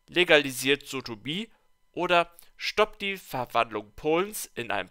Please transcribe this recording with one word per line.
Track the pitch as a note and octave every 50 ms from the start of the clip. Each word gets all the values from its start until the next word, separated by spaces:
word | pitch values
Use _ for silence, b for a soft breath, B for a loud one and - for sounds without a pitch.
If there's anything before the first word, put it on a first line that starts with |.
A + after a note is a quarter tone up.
| _
"Legalisiert | - D#3 E3+ F3+ E3+ D#3+ D3 C#3 C3+ B2+ B2 B2+ C3+ C#3+ C#3 -
Sodomie" | - C3+ C3 - - A#2 G#2 G#2+ C3+ D#3 G3 A3+ - _ _ _ _ _ _ _ _
oder | - - F3 F3 F3+ E3+ E3 - b b b b b
"Stoppt | - - - - - G#3+ G#3+ - -
die | G3+ G3 G3
Verwandlung | F#3 - - - C3 A#2+ - - A#2 A2+ A#2 A2 G#2 G#2 - -
Polens | - - D3+ D#3+ E3+ G3 G#3 G#3+ - - - -
in | B2+ A#2+ G#2+
ein | G2 G2 F#2 F2+